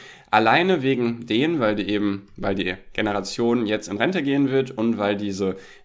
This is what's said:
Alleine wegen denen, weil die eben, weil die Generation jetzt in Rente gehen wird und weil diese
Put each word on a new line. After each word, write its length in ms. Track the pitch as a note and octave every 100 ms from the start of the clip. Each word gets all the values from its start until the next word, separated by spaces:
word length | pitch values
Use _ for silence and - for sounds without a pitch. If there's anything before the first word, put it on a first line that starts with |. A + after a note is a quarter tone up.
| - - -
Alleine 520 | G#2+ A2+ C3+ F#3 F3+
wegen 440 | C3 B2 A#2 A#2 A2
denen, 360 | A2 D#3 E3+
weil 140 | A2 G#2+
die 120 | F#2+
eben, 380 | G#2 G2+ G2 - -
weil 200 | G#2 G2
die 200 | F2+ F2+ -
Generation 760 | - G#2+ G2+ G2 - A#2 A#2+ G#2+
jetzt 220 | A2 -
in 100 | G2+
Rente 260 | C3+ F#3
gehen 260 | C#3 C#3 C#3
wird 220 | C3+ C3+
und 260 | - A#2 G#2
weil 180 | G2+ G2+
diese 400 | G#2 F#2+ F#2+ F#2 - -